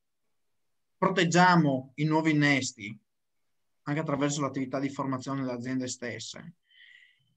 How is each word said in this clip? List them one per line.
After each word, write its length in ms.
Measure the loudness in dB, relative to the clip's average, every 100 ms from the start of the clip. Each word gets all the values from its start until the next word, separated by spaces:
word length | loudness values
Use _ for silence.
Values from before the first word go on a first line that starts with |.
| _ _ _ _ _ _ _ _ _ _
proteggiamo 920 | 0 2 4 6 6 6 4 0 -4
i 100 | -4
nuovi 280 | 0 2 2
innesti, 680 | 2 4 2 -2 -8 -14 -14 _ _ _ _ _ _ _ _
anche 180 | -6 -4
attraverso 400 | -2 0 0 0
l'attività 400 | -4 -4 -4 -4
di 100 | -4
formazione 520 | -4 -4 -6 -6 -6
delle 100 | -4
aziende 340 | -6 -4 -4 -4
stesse, 680 | -6 -8 -8 -12 -14 -16 -20 _ _ -20 -20 _ _ _